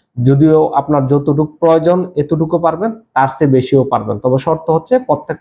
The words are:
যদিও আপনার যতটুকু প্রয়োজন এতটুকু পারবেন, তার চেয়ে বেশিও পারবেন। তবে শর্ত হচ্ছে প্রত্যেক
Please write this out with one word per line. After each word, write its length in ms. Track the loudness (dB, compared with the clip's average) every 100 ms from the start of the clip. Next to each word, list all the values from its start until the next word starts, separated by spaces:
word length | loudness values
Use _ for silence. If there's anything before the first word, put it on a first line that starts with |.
| _ -2
যদিও 440 | 2 4 4 4 2
আপনার 400 | -2 0 0 0
যতটুকু 500 | 0 0 -2 -4 0
প্রয়োজন 520 | 2 2 2 0 -2 -6
এতটুকু 420 | -4 -4 -2 -2
পারবেন, 320 | -2 -2 -6 -8 _
তার 140 | -2 -2 0
চেয়ে 120 | 2
বেশিও 340 | 2 2 0
পারবেন। 340 | 2 0 -2 -4
তবে 200 | -2 -2
শর্ত 320 | -2 -4 -2
হচ্ছে 280 | -2 0 -2
প্রত্যেক 380 | 0 -4 -6 -6